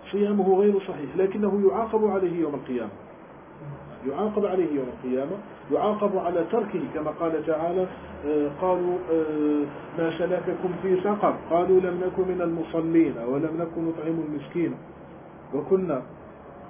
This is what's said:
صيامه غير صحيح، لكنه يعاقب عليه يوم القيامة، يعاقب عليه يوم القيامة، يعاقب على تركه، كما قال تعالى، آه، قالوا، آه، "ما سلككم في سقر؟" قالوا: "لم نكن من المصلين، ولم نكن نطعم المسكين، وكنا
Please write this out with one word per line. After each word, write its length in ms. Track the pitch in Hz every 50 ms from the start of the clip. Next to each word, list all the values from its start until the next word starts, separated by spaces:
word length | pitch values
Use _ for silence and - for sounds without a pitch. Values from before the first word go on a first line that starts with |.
| - -
صيامه 480 | - 202 202 202 208 202 180 190 190 185
غير 200 | 208 208 202 196
صحيح، 360 | - - 165 147 147 127 -
لكنه 540 | 180 190 190 - 208 208 185 196 208 196 190
يعاقب 340 | - - 226 226 226 214 214
عليه 360 | 208 190 196 185 170 170 170
يوم 140 | 160 151 143
القيامة، 360 | 127 - - 127 120 110 104 - - - - - - - - - - - - - - - 147 - - - - - - -
يعاقب 380 | 131 - - 208 214 208 208 202
عليه 300 | 185 185 185 170 151 147
يوم 120 | 135 123
القيامة، 500 | 123 - - - 127 127 131 139 160 196 202 - - - - - -
يعاقب 460 | 143 160 180 214 208 208 208 196 190
على 280 | 185 170 175 175 170 160 -
تركه، 300 | 220 233 208 - 202 170 143 143 147
كما 180 | 156 151 151
قال 340 | 151 - 170 165 160 151 -
تعالى، 420 | 160 156 151 165 175 180 185 185 185 - - - - - - -
آه، 240 | 147 151 151 147 143 147 -
قالوا، 360 | 185 185 180 180 175 180 180 175 - 165
آه، 540 | 165 160 156 156 151 151 151 151 147 147 143 139 - - - - -
"ما 200 | 170 165 160 156
سلككم 560 | 175 175 175 180 170 - 185 165 - 185 180 170 -
في 200 | 185 190 180 185
سقر؟" 340 | 185 208 208 202 190 156 127 - - -
قالوا: 300 | 160 175 180 185 185 185
"لم 240 | 185 180 175 175 185
نكن 240 | 180 180 196 185
من 140 | 185 180 180
المصلين، 760 | 175 170 165 165 160 - - 165 160 165 165 165 160 139 123
ولم 440 | 117 117 123 135 143 160 156 156 165
نكن 260 | 170 165 - 170 165
نطعم 320 | 165 160 156 151 165 165 165 151 151
المسكين، 440 | 151 139 143 - - 175 165 139 123 - - - - - - - - - - - - - - - 127
وكنا 480 | 143 147 - 190 190 185 165 143 127 123 - - - - - - - - - - - - -